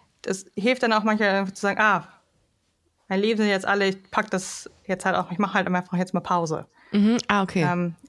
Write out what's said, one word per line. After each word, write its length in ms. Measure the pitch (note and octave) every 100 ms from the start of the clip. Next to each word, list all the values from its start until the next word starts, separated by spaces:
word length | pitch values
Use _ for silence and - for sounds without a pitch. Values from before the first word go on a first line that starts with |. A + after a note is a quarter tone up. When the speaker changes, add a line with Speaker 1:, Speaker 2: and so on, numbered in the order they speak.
| _ _
Speaker 1:
das 240 | - F#3+ -
hilft 280 | - G#3+ B3
dann 100 | A#3
auch 120 | G#3+
manchmal 260 | G#3+ G#3+ G#3
einfach 240 | G3 F#3+
zu 80 | -
sagen, 180 | G3+ G3
ah, 260 | G#3+ F#3 - - _ _ _ _ _ _ _ _ -
mein 120 | G3
Leben 180 | G#3 A3
sind 100 | G#3
jetzt 160 | G3 G3
alle, 220 | G3+ G3
ich 220 | F#3+ -
pack 200 | - G#3
das 380 | F#3+ F#3+ - - -
jetzt 220 | - F#3 G3
halt 100 | F3+
auch, 140 | F3
ich 80 | E3+
mach 160 | G3
halt 120 | G3 F#3
einfach 300 | F3+ F3+ F3+
jetzt 160 | F#3
mal 80 | F3+
Pause. 460 | - F3+ E3 D#3 - _ -
Speaker 2:
Mhm, 240 | G#3 G#3 A#3+ -
ah, 140 | G#3
okay. 200 | F#3+ F#3+
Speaker 1:
Ähm, 320 | F3 F3 F3 E3